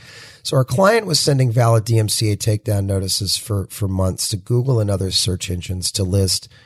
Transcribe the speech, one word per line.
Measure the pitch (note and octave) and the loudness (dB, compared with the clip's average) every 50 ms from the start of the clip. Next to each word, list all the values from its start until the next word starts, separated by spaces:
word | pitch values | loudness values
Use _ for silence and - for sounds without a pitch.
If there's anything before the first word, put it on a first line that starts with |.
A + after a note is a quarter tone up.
| - - - - - - - - - | -20 -20 -20 -20 -20 -20 -20 -14 -6
So | - - | -2 0
our | C3+ B2+ | 0 0
client | - B2+ D#3 F#3+ G3+ A#3 A3+ G#3+ F#3 | 0 2 2 4 4 4 4 2 0
was | D3 - | 0 0
sending | - D#3 C#3+ C3 C3 A#2+ | 2 2 2 4 2 2
valid | A2 B2 A#2 A#2 A#2 A2+ A2 | 4 4 4 4 4 4 2
D | - A2+ A2 | 2 2 2
M | G#2+ G#2 | 2 0
C | - - A2+ G#2+ | 0 -2 0 0
A | G#2 - | -2 0
takedown | - A2+ G#2+ G#2 - G#2+ G#2 G2+ G2 | 0 0 -2 0 0 -2 0 0 0
notices | G2 G2 F#2+ F#2+ F#2 - - G#2 F2+ - - | 0 0 -2 -2 -2 -4 -4 -4 -4 -4 -4
for, | - - G#2 G2+ F#2 - | -4 -4 -4 -4 -4 -6
for | - - G2+ F#2+ | -6 -6 -4 -2
months | F#2+ F#2+ F#2+ F#2 - - - - | 0 0 0 0 0 -2 -4 -4
to | A2 F#2 | -6 -6
Google | F2+ - A#2+ B2 B2 C3+ B2+ A2+ | -4 -2 0 0 2 2 0 0
and | G#2 G2+ | 2 0
other | G2 F#2 F#2+ F#2+ | 0 -2 -2 -2
search | F2+ - - - F2+ F2 - - | -2 -2 -2 -2 -2 -4 -4 -4
engines | F2+ F2+ - - F#2 F#2 F2 - - | -6 -6 -6 -6 -6 -6 -4 -4 -2
to | - G2 | -2 0
list, | F2+ G2 G2 F#2+ F#2+ - - - - - - - | 2 2 2 2 2 0 -4 -6 -10 -20 -20 -20